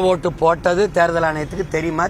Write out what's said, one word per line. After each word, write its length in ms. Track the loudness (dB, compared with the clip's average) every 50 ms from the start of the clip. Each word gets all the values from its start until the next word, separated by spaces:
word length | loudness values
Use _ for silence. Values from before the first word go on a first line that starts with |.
| 4 2
ஓட்டு 200 | 2 2 0 -2 -2 2
போட்டது 420 | 2 2 2 2 0 0 2 2 0 0 2
தேர்தல் 300 | 2 2 2 2 0 0 0
ஆணையத்துக்கு 360 | -2 -4 -6 -6 -6 -8 -6 -4 -4
தெரியுமா, 300 | -4 -4 -2 -2 -2 -2